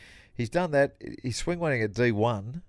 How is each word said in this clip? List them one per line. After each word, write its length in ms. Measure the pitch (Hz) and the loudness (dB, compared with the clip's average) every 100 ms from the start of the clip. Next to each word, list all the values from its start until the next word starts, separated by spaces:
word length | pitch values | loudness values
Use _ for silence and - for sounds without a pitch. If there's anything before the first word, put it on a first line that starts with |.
| - - - | -20 -20 -12
he's 160 | - 113 | -6 -2
done 220 | 170 180 | 0 2
that. 260 | 143 139 - - - | 4 2 0 -14 -8
He's 140 | 127 - | -6 -4
swing 220 | - 175 | -4 -2
weighting 240 | 165 127 | 0 0
at 100 | 107 | 0
D 200 | 98 120 | 2 2
one. 500 | 104 117 107 104 160 | 4 2 0 -6 -12